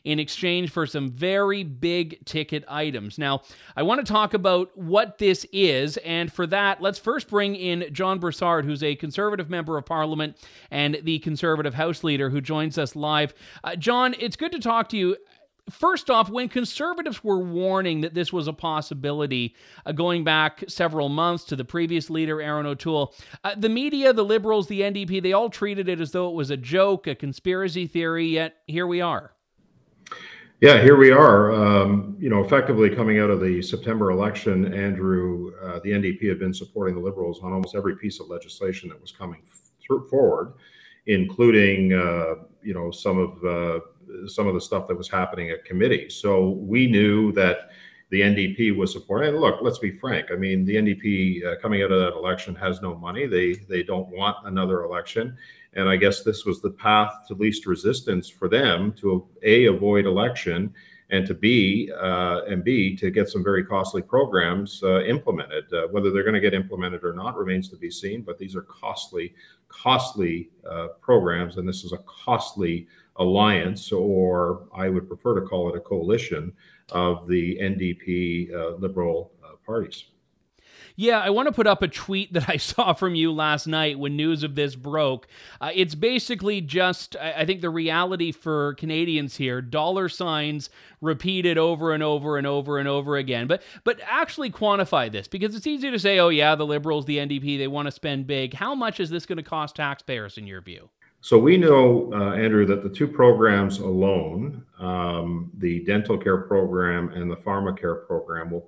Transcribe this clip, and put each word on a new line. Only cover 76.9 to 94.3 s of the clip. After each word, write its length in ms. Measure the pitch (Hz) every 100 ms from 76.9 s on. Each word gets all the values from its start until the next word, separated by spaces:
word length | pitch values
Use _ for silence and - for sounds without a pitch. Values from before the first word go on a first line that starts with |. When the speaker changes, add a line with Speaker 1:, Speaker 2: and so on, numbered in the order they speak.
Speaker 2:
of 360 | 87 90 85 85
the 300 | 90 85 95
N 160 | 98 98
D 160 | 90
P, 560 | 90 92 90 87 87 87
uh, 180 | 85 82
Liberal, 600 | 87 95 92 85 82 - _
uh, 140 | - - -
parties. 400 | 113 90 - - _ _ _ _ _ _ - - -
Speaker 1:
Yeah, 220 | 226 220
I 100 | 196
want 180 | 214 285
to 60 |
put 120 | - 214
up 160 | 190
a 60 | 180
tweet 460 | - - 196 202
that 160 | 170 131
I 80 | 151
<laughs> 0 |
saw 360 | - - 208
from 220 | - 185 170
you 160 | 160
last 360 | 156 151 151 160
night 300 | 156 151 139
when 200 | 143 147
news 260 | 156 156
of 120 | 151 139
this 200 | 143 123
broke. 520 | 143 156 143 127 - - - -
Uh, 100 | 156
it's 220 | 185 175 151
basically 640 | 226 254 - 208 202 202
just, 560 | 147 175 180 175 - -
I, 180 | 160 151
I 80 | 156
think, 160 | 190
the 80 | 170
reality 640 | 165 160 165 185 185 170
for 400 | - 160 151 143
Canadians 640 | 139 160 156 170 156 139 -
here, 240 | 131 123
dollar 480 | 123 156 165 190 180
signs 600 | - 175 151 147 151 - - - _
repeated 580 | 160 143 185 185 175 160
over 360 | 165 156 160
and 100 | 156
over 340 | 151 147 151 143
and 80 | 139
over 340 | 143 139 143
and 80 | 139
over 280 | 143 143 143
again. 320 | 131 120 127
But, 160 | 185 - - 233
but 140 | 233 196
actually 460 | 269 320